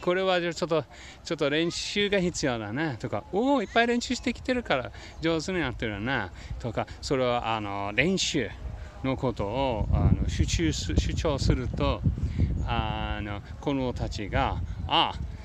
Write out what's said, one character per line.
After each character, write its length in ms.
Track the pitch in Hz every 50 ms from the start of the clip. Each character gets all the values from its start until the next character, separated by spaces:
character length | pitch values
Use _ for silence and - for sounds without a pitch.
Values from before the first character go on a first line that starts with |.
こ 120 | - 180 180
れ 80 | 185
は 180 | 190 190 185 180
ち 60 | 170 175
ょ 20 |
っ 40 | 165
と、 320 | - 180 160 165 156 131 - - - - - - - -
ち 60 | - 170
ょ 20 |
っ 20 | 156
と 120 | 156 139
練 200 | 143 156 165 170
習 400 | 165 - - - - 208 208 202
が 120 | 196 202
必 240 | 175 180 165 - -
要 120 | 139 123 113
だ 140 | 107 101
ね」 240 | 107 139 160 160 123 107
と 80 | - 117
か、 160 | - 104 - - -
「お 260 | 190 240 269 285 262
ー、 40 | 208
い 20 |
っ 40 | - -
ぱ 100 | 233 233
い 40 | 240
練 120 | 240 240
習 160 | - - 254
し 60 | -
て 120 | - 254 233
き 80 | -
て 120 | - - 254
る 100 | 247 233
か 140 | - 160 131
ら 140 | 117 113 - - - - - -
上 220 | 147 165 165 160
手 100 | 147 -
に 80 | 185 180
な 120 | 156 131
っ 20 | 113
て 120 | - 131
る 140 | 110 104 98
な」 320 | 104 123 139 123 101 87 - - - - - -
と 120 | - 120
か、 160 | 104 120 110 - - -
そ 160 | - - 147 131
れ 80 | 127
は、 280 | 123 120 120 - 113 110
あ 60 | 110
の、 320 | 104 101 98 101 101 101 104
練 240 | 110 135 175 196 175
習 320 | - - - 151 113 92 - - - - - - - - - - -
の 140 | 131 131 -
こ 160 | - 127 113
と 120 | - 107
を、 440 | 98 110 131 139 135 117 107 104 -
あ 220 | - - - - -
の、 160 | - - -
主 160 | - - -
張 260 | - - - 170 156
す-、 240 | 143 - - - 156
主 180 | 160 - 160 156
張 240 | - - 165 143 131
す 160 | - - 156
る 140 | 139 123 113
と、 340 | 107 - 143 139 127 104 - - - - - - - - - - - - -
あ 540 | 120 120 117 110 107 107 107 110 107 107 104
の、 200 | 104 104 101 101 - - - -
子 120 | - 156
供 200 | 143 135 131 123
た 160 | 117 - 120 107
ち 220 | - - 104 92
が、 320 | 113 131 135 113 95 - - - - - - -
あ、 260 | 135 165 151 110 92 - - - - - -